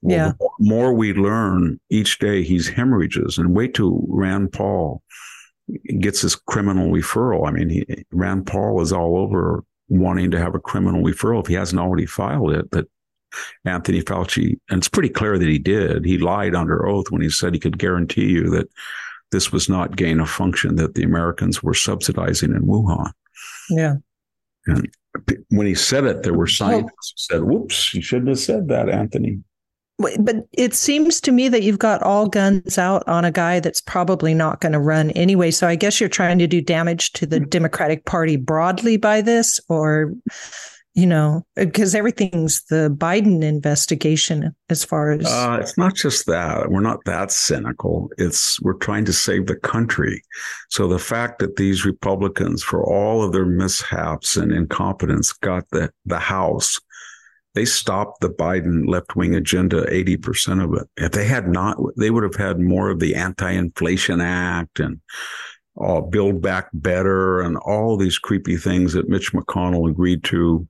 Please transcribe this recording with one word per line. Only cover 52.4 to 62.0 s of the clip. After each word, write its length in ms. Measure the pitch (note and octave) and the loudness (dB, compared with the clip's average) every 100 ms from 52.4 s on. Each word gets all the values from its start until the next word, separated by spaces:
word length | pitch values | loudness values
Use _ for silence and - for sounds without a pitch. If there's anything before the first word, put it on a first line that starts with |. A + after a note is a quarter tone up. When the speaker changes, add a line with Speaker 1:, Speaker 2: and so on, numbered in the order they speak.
| F2 E2 | -2 -2
Speaker 1:
for 200 | - F2 | -2 -2
all 380 | - G2 G#2 A2+ | 0 2 2 2
of 80 | G#2 | 2
their 140 | F2+ F#2 | 2 2
mishaps 880 | F2+ F#2 - - E2+ D#2+ D#2 - - | 2 0 -2 -4 -4 -4 -4 -2 0
and 140 | D#2+ | 0
incompetence, 840 | D#2+ E2 - F#2+ F#2+ - - - | 0 0 -2 -2 -2 0 0 0
got 360 | - - F2+ F2+ | -2 -4 -4 -2
the, 220 | - D#2+ _ | -4 -4 _
the 140 | - E2+ | -6 -4
House, 640 | E2 F#2+ F#2+ D#2+ E2 - _ - - - _ _ _ | -2 -2 0 0 -2 -4 _ -20 -20 -20 _ _ _
they 100 | - | -4
stopped 560 | A#2 - - F#2+ G#2 - | -2 -2 -2 -2 -4 -4
the 100 | E2+ | -4
Biden 580 | - E2 F#2 E2 E2+ - | -2 -2 0 0 0 2
left-wing 480 | F2 - - F2 F2 | 0 -2 -2 0 0
agenda, 500 | - F2+ F#2 E2+ - | 0 0 2 0 0
eighty 280 | F#2 F#2 F2+ | 0 0 0
percent 440 | - - - F#2+ | -2 -4 0 0
of 140 | F2 | 0
it. 140 | D#2+ - - | -2 -4 -4
If 160 | - | -4
they 120 | G#2 | 0
had 240 | G#2 B2+ F#2 | 0 0 0
not, 300 | F2 G2 - - | 0 0 -2 -4
they 140 | - | 0